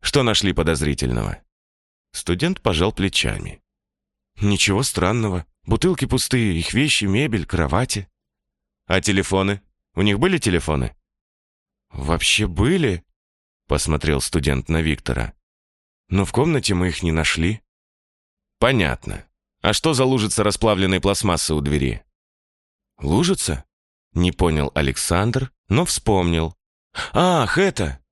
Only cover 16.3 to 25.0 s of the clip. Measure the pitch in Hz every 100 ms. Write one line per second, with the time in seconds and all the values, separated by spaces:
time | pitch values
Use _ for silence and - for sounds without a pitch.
16.3 | - 151 151 - 92 90 80 87 80 78
17.3 | - 82 110 _ _ _ _ _ _ _
18.3 | _ _ _ 117 131 78 60 - 50 -
19.3 | _ _ _ - 107 160 139 131 131 104
20.3 | - 104 98 113 101 95 92 98 98 104
21.3 | 82 - 78 71 73 67 57 _ _ _
22.3 | _ _ _ _ _ _ _ 71 90 87
23.3 | - - 71 - _ _ _ _ - 87
24.3 | 82 90 78 71 - 69 65